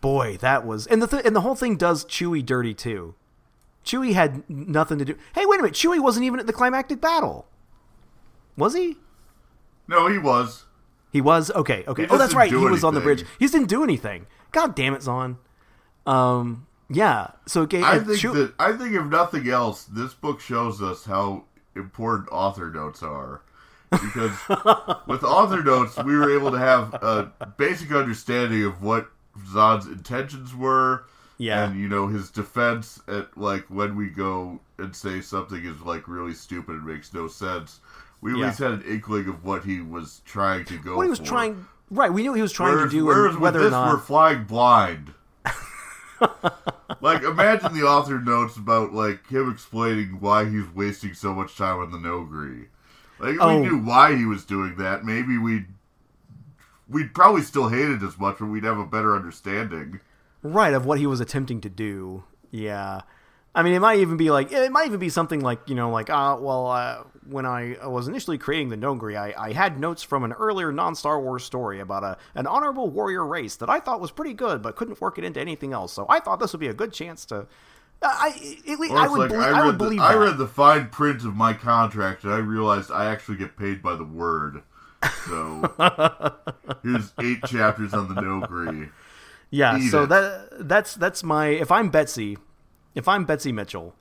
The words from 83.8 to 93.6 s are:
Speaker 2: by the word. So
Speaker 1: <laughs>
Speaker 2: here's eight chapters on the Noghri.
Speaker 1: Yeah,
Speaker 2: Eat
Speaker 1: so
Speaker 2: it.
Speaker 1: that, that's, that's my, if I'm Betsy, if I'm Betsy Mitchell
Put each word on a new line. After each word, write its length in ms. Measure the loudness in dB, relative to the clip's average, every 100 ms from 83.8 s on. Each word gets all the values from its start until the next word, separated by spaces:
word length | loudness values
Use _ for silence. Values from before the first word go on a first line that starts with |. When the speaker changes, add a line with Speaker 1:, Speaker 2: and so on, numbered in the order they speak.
Speaker 2:
by 140 | -6
the 100 | -6
word. 580 | -10 -6 -2 -2 -4 -10 _ _ -20 _ -6 -4 -8
So 460 | -8 -8 -4 -4 2
Speaker 1:
<laughs> 1040 | 0 4 0 0 -6 -6 -14 -14 -12 -10
Speaker 2:
here's 300 | -4 -4 -4 -6
eight 240 | -4 -4
chapters 500 | -4 0 2 0 -4
on 180 | -4 -4
the 80 | -6
Noghri. 720 | -4 -4 -6 -6 -8 -8 -12 -18 -20 -20 -20 -20 _
Speaker 1:
Yeah, 280 | 2 2 4
Speaker 2:
Eat 120 | 2
Speaker 1:
so 120 | 2
Speaker 2:
it. 40 | 6
Speaker 1:
that, 400 | 4 4 -4 -16 -14 0
that's, 280 | 0 0 -4
that's 260 | -4 -2
my, 240 | -2 0 2
if 240 | 0 2
I'm 180 | 2 4
Betsy, 480 | 2 2 -2 -8 -8 _ _ _ _ _
if 140 | -6 0
I'm 160 | 0
Betsy 260 | 0 -2 -2
Mitchell 420 | -6